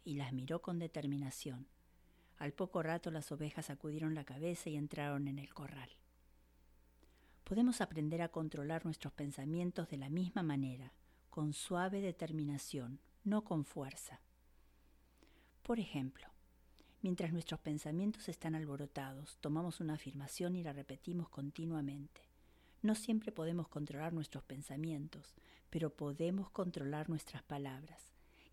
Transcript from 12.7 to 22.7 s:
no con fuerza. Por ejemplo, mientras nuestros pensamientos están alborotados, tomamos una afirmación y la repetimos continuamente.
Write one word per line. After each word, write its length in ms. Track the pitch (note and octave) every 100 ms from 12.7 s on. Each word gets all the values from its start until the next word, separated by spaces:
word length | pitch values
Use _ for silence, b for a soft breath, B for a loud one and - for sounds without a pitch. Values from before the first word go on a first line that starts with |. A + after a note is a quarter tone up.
| C#3 A#2+ C3+ - -
no 200 | G3+ G#3+
con 200 | G#3+ E3
fuerza. 580 | C#3+ D#3 C#3 - - - - - - - b b b b b b b b b -
Por 180 | - A#3
ejemplo, 480 | F3+ C#3+ C3 - - - - - - B B -
mientras 280 | F#3 F3+ E3
nuestros 280 | E3+ E3 D#3+
pensamientos 680 | D#3 D3+ D3+ E3 G#3 G#3 -
están 280 | E3 D#3+
alborotados, 840 | D#3+ D3+ C#3 C#3+ - C3+ C3+ D3+ -
tomamos 400 | D3 D#3 F3 -
una 140 | D#3+
afirmación 640 | D3+ - C#3+ C#3 - F3+
y 80 | F3+
la 100 | D#3+
repetimos 560 | C#3 C#3 C3+ - F3 D#3+
continuamente. 920 | - C#3+ D#3 E3 D#3+ C#3 C#3+ C#3 - - b b b b